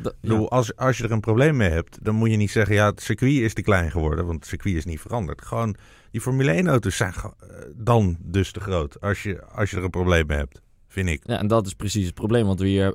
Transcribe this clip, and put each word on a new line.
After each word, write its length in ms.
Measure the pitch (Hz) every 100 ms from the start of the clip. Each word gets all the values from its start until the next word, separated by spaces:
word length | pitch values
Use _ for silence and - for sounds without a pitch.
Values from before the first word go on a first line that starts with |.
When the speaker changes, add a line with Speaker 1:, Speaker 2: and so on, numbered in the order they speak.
Speaker 1:
dat, 80 | 117
Speaker 2:
Ik 80 | -
bedoel, 200 | 113 110
Speaker 1:
ja. 60 | 107
Speaker 2:
als, 300 | 127 113 -
als 200 | 131 123
je 60 |
er 60 | 117
een 80 | 113
probleem 360 | 104 110 147 143
mee 140 | 98
hebt, 280 | 80 82 -
dan 120 | 107
moet 160 | 110 113
je 60 | 110
niet 140 | 101
zeggen, 240 | - 98
"Ja, 120 | 104 104
het 140 | 101
circuit 300 | - 110 131 143
is 140 | 110
te 80 | 117
klein 280 | 104 95 85
geworden", 340 | 82 78 80 87
want 120 | 80
het 80 | -
circuit 260 | 92 104 85
is 80 |
niet 160 | 82 78
veranderd. 420 | - 120 85 73
Gewoon, 320 | - 117 117 98 - - _
die 100 | -
Formule 300 | 127 131 135
één 180 | 165 180
auto's 280 | 131 98 -
zijn 160 | 98
ge-, 140 | - 101 -
eh, 160 | - - - 78
dan 400 | 113 120 98 82
dus 320 | 85 90 92
te 80 | -
groot 400 | 101 90 71 -
als 220 | 101 101
je, 200 | 104 87
als 260 | - - 104
je 60 | 98
er 80 |
een 60 | 92
probleem 360 | 87 90 87 76
mee 120 | 73
hebt, 220 | 71 - _ _ _
vind 200 | - 92
ik. 140 | 78 -
Speaker 1:
Ja, 120 | 117
en 80 | 104
dat 200 | 113 95
is 80 |
precies 320 | - 101 107 90
het 80 |
probleem, 320 | - 110 120 104
want 140 | 92
we 60 | 95
hier, 280 | 98 95